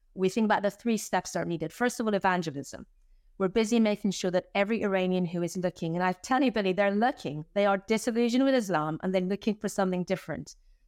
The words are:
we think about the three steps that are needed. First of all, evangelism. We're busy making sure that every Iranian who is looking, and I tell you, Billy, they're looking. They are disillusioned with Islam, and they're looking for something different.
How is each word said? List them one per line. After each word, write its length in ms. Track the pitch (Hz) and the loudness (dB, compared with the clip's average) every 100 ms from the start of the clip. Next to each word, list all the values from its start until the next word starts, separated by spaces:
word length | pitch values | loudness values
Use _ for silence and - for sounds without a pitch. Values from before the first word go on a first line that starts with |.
| _ - | _ -2
we 140 | 185 | 0
think 160 | 233 214 | 2 2
about 180 | 202 | 2
the 80 | 202 | 0
three 260 | - 240 220 | -2 -2 -2
steps 360 | - 185 - | 0 -4 -2
that 80 | 175 | -4
are 40 | 170 | -4
needed. 260 | 165 160 | -4 -6
First 280 | - 247 - | -2 -2 -2
of 80 | 220 | -2
all, 80 | 202 | 0
evangelism. 720 | 196 180 160 139 131 - - _ _ - _ - | 2 0 -2 -8 -10 -14 -18 _ _ -20 _ -4
We're 120 | 190 | 0
busy 300 | 226 214 233 | 2 2 4
making 300 | 220 208 202 | 4 2 -2
sure 220 | 180 185 | -2 0
that 140 | 180 - 202 | -2 0 -2
every 260 | 202 226 | 0 0
Iranian 440 | 202 190 185 185 175 | 0 0 2 0 0
who 180 | 175 | -2
is 120 | 170 190 | -4 -2
looking, 380 | 180 - 165 | -4 -4 -4
and 100 | 170 | -2
I 100 | 185 | -2
tell 280 | 180 - 254 | -2 0 2
you, 100 | 269 | 2
Billy, 220 | 214 190 | 2 0
they're 160 | 180 202 | 2 2
looking. 560 | 202 247 - 151 147 151 | 2 0 -2 -6 -8 -6
They 140 | 208 202 | 0 2
are 160 | 196 - | 2 0
disillusioned 560 | 220 - 233 240 247 | -2 0 0 2 4
with 120 | 269 262 | 4 2
Islam, 420 | 196 160 156 160 | 2 0 0 -2
and 100 | 185 | 0
they're 80 | 190 | 0
looking 320 | 180 196 - | 0 -2 -2
for 160 | 208 196 | -2 -2
something 340 | - 185 180 | 0 0 0
different. 520 | 175 180 - 151 - - _ _ | -2 -4 -6 -10 -12 -18 _ _